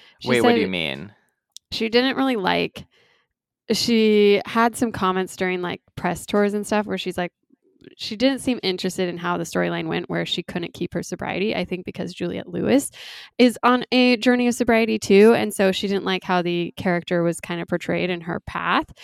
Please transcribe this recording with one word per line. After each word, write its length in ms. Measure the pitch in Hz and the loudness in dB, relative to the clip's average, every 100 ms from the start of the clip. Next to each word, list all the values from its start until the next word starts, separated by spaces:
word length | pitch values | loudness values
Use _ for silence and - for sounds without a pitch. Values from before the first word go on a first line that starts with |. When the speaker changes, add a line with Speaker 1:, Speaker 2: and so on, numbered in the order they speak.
| - _ | -20 _
Speaker 1:
she 100 | 123 | -2
Speaker 2:
Wait, 120 | 123 | 4
what 80 | 120 | 4
do 60 | 240 | 4
Speaker 1:
said 60 | |
Speaker 2:
you 60 | 101 | 2
mean? 460 | 90 78 67 98 - _ _ _ - - | -2 -4 -6 -12 -18 _ _ _ -20 -14
Speaker 1:
she 180 | - 226 | -6 0
didn't 260 | 240 262 254 | 2 2 0
really 200 | 269 233 | 0 0
like, 480 | 180 175 175 - - _ _ _ _ _ _ _ - | 0 0 -2 -6 -20 _ _ _ _ _ _ _ -6
she 680 | 220 - 226 220 208 208 202 - | -2 2 4 4 6 6 4 0
had 300 | 226 240 226 | 0 0 2
some 160 | 233 | -2
comments 440 | - 185 185 185 - | 0 -2 0 -4 -4
during, 260 | 185 180 | -4 -2
like, 200 | 175 - _ - | -4 -8 _ -8
press 300 | 180 175 - | -6 -6 -2
tours 280 | 208 202 | 0 0
and 120 | 208 202 | 0 -2
stuff 200 | 208 208 | -2 -2
where 120 | 190 | -6
she's 200 | 185 175 | -6 -6
like, 140 | 175 - _ _ _ _ - - | -6 -10 _ _ _ _ -20 -14
she 180 | - 208 | -12 0
didn't 240 | 254 262 | 0 0
seem 200 | - 247 | -2 -2
interested 440 | 190 185 185 180 185 | -2 -2 -4 -4 -4
in 80 | 170 | -4
how 200 | 175 175 | -4 -4
the 60 | |
storyline 440 | 165 180 175 170 160 | -4 -2 -2 -2 -4
went, 220 | 170 175 | -4 -4
where 160 | 170 165 | -4 -4
she 160 | - | -6
couldn't 320 | - 175 170 | -6 -8 -10
keep 180 | - 180 | -8 -8
her 100 | 175 | -6
sobriety, 520 | 175 175 - 165 208 - | -8 -8 -8 -4 -4 -4
I 100 | 175 | -6
think 200 | 185 - | -8 -10
because 300 | - 185 - | -10 -10 -8
Juliette 320 | 175 - - | -8 -8 -8
Lewis 420 | 175 - 254 - - - - - - | -4 2 2 0 -8 -18 -18 -10 2
is 220 | 247 214 | 4 4
on 240 | 240 247 - | 2 2 2
a 260 | 247 247 240 | 4 4 4
journey 300 | 247 247 240 | 4 4 2
of 80 | 233 | 2
sobriety 420 | 240 226 226 220 | 2 2 2 0
too. 360 | - 196 220 233 | 4 8 8 8
And 180 | 214 | 2
so 180 | - 190 | 0 0
she 160 | 185 202 | 2 -2
didn't 160 | 196 190 | -2 -2
like 180 | 185 | -4
how 180 | - 180 | 0 0
the 320 | 175 175 170 - | 0 -2 -4 -4
character 440 | 190 175 - 175 | -2 -2 0 0
was 180 | 170 165 | 0 -2
kind 220 | - 170 | -6 -8
of 60 | 170 | -4
portrayed 420 | 175 - 175 175 | -4 -4 -4 -2
in 120 | 175 | -4
her 180 | 170 160 | -6 -8
path. 460 | - 170 170 214 320 - | -8 -6 -2 -2 -2 -10